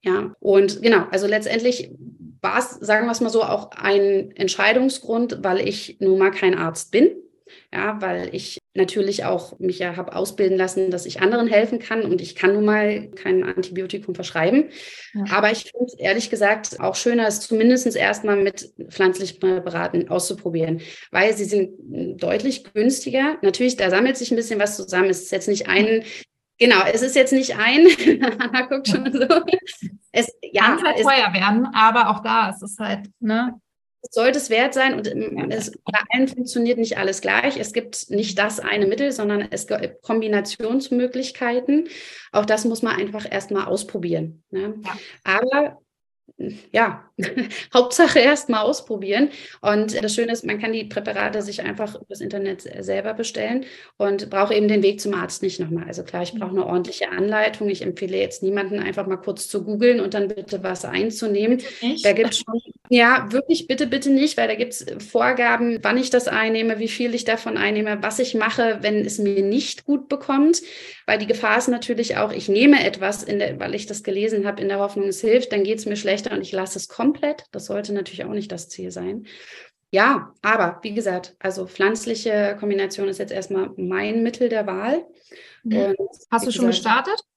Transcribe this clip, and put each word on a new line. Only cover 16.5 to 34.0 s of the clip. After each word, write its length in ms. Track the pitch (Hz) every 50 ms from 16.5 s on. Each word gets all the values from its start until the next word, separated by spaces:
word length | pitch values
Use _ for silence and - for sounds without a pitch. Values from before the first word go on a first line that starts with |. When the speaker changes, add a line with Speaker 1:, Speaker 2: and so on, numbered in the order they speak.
| 214 214 214 - - -
Speaker 1:
auch 160 | - 190 190
schöner, 320 | - - 240 240 240 226
es 140 | 214 208 -
zumindest 520 | - - 226 220 220 240 254 254 254 240 -
erstmal 420 | - - - 208 202 - 208 202
mit 340 | 202 196 - 392 - - - _ - - -
pflanzlichen 500 | - - 190 185 180 185 196 180 - -
Präparaten 720 | - 185 185 185 175 180 170 170 170 175 - 170 175 -
auszuprobieren, 720 | 175 180 175 - 185 - - 180 165 165 160 165 165 165 - - - - - _
weil 240 | - 175 196 220 220
sie 100 | 202 202
sind 260 | 185 208 202 185 185 - - - - - - 170 175 185 180
deutlich 520 | 175 175 202 208 220 277 - - - - _
günstiger. 640 | 214 220 254 269 - - 269 254 262 269 294 311 320
Natürlich, 360 | - 392 370 - 247 254 247
da 120 | - 202 185
sammelt 280 | 180 196 240 269 262
sich 140 | - 247 -
ein 60 | 254
bisschen 220 | 226 226 226 226 202
was 180 | 208 202 208
zusammen. 320 | - 190 - 180 180 190 196
Es 140 | 185 180 -
ist 80 | -
jetzt 180 | 196 190 - 214
nicht 180 | 202 202 -
ein, 360 | 190 185 196 208 214 226 226 226 - - - - _ _ _ _ _ _
genau, 260 | _ 233 247 226 185 190 -
es 100 | - 226
ist 140 | 247 262 -
jetzt 180 | 277 262 262 269
nicht 240 | 262 262 - -
ein, 300 | - 214 233 262 294 339
<laughs> 520 | 359 311 - - 320 302 - 277 240 220 214
Anna 220 | 247 240 - 254 254
guckt 200 | 254 277 269 269
schon 240 | 214 - 262 262 269
so. 160 | 277 262 254 - 330 339 339 - 370 370 - - - - - - - - _ _
Es, 200 | - 214 240 - - _
ja, 220 | - - - 202 196
Speaker 2:
Kann 200 | 214 208 - 339
halt 140 | 392 -
Speaker 1:
es 60 | - 427
Speaker 2:
teuer 300 | 285 269 262 226 202 175
werden, 340 | 190 185 202 208 226 254 262 -
aber 360 | 214 220 226 220 240 233 190
auch 120 | 214 -
da 280 | - 220 220 226 214 190
ist 140 | 190 - 196
es 140 | 202 - -
halt, 280 | 214 208 202 202 202 - _ _
ne? 400 | 240 214 220 226 247 254 233 - _ _ _ _ _ _ _ _